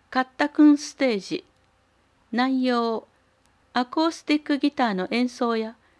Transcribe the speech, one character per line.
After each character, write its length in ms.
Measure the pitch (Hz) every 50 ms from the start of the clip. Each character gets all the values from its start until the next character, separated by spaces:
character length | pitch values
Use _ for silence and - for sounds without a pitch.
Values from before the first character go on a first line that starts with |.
| _ _
カ 120 | - 254 254
ッ 40 | - _
タ 120 | - 294 285
く 140 | - - 302
ん 160 | 302 285 285
ス 160 | - - -
テ 220 | - 277 254 220
ー 40 | 196
ジ。 240 | 185 - 156 - - _ _ _ _ _ _ _ _ _ _ _ _ _ _ _ _ _ 226
内 320 | 233 254 262 269 262 254
容、 420 | 254 247 240 233 226 226 214 - _ _ _ _ _ _ _ _ _ _ _ _ _ -
ア 120 | 240 254
コ 220 | - - 320 320
ー 40 | 330
ス 120 | 320 - -
テ 140 | - 294
ィ 60 | 302 -
ッ 0 |
ク 160 | - 294 277
ギ 140 | - 285 -
タ 180 | - 254 226
ー 40 | 196
の 140 | 185 185 -
演 180 | - 240 247 247
奏 280 | - - 247 233 226
や、 200 | 220 220 220 240 _ _ _ _ _